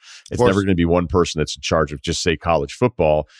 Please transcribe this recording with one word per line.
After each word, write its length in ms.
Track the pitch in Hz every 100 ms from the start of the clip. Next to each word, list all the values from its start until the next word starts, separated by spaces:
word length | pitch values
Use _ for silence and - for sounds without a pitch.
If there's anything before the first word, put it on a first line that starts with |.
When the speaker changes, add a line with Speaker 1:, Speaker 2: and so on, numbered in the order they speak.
| - -
Speaker 1:
It's 100 | -
Speaker 2:
Of 60 | -
course. 100 | 117
Speaker 1:
never 120 | 98
gonna 140 | 98 87
be 80 |
one 240 | 85 87 85
person 320 | 92 85 80
that's 160 | 76 -
in 60 |
charge 300 | - 85 76
of, 80 | 73
just 220 | - 82
say, 140 | 87 80
college 380 | 85 80 73
football, 520 | - 123 - 78 76 73 -